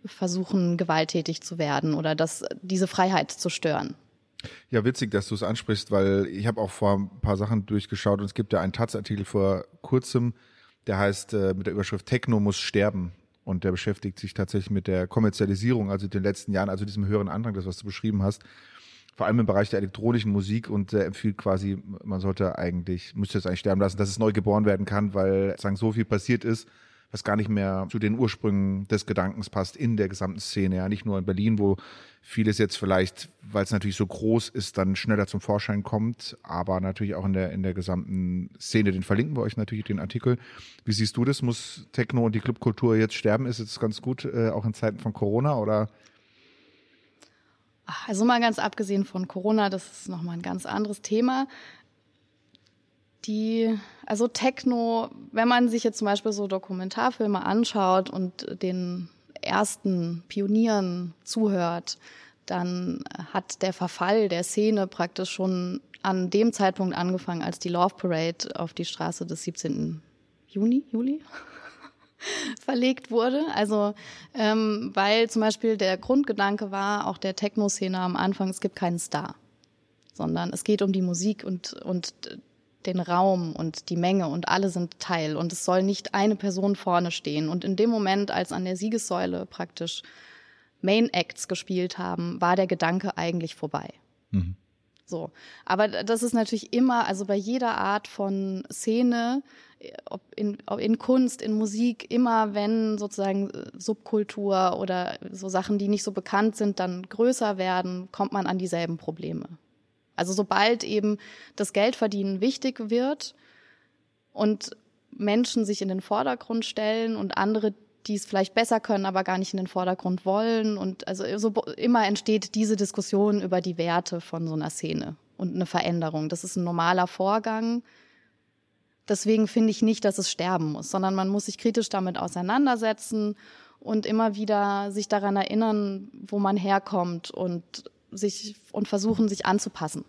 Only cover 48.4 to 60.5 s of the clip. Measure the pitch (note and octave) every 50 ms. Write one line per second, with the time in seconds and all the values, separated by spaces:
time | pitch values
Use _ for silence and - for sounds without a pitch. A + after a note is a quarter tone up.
48.4 | A#3 A#3 A3 - - G#3 - - A3 F#3+ G3+ G3 G3 - - F#3 F#3 - - G3
49.4 | F3+ G#3 A3 A3 G#3 G3 F#3+ F#3 - - - - - - F#3 E3 E3 F3 E3+ E3+
50.4 | F3+ F#3+ F3+ F#3 - - - - G#3+ G#3 G#3 - - - G#3+ A3 A#3+ B3+ C4 C4
51.4 | C4+ C4+ - - - - - - _ _ _ _ _ _ _ _ _ _ _ _
52.4 | _ _ _ _ _ _ _ _ _ _ _ _ _ _ _ _ - - G#3+ G#3+
53.4 | A3 A3 A3+ A3+ A3+ A3+ A3+ G#3 G3 - - - - - A3 G3+ A#3 A#3+ A#3+ -
54.4 | G#3+ C4 C4 - - B3+ B3 A#3 A#3 A3+ A3+ A3+ A3+ - - - - - - G#3+
55.4 | A3+ A#3+ B3 B3 B3 A#3+ A3 A#3 - A3+ G3+ - A3 G3+ G3+ G3+ - A3 G#3 G3+
56.4 | G#3 G3 F#3+ F#3+ - - F#3+ F#3 F#3 F#3+ - - - B3+ B3 - A3 G#3 G3+ F#3
57.4 | - - F#3+ A3 A#3 - - A3 F#3+ F#3 F#3 F#3+ F#3 F#3 - F#3+ F#3 F3+ - -
58.4 | - - - F#3 - F#3 F3+ F#3 F3+ F3 F3+ F3+ F3 E3+ _ _ _ _ - -
59.4 | - - F#3 F#3+ G#3+ G3+ - - _ G3 F#3 F3 E3+ E3+ E3+ E3 E3+ _ - G3+
60.4 | G3+ G3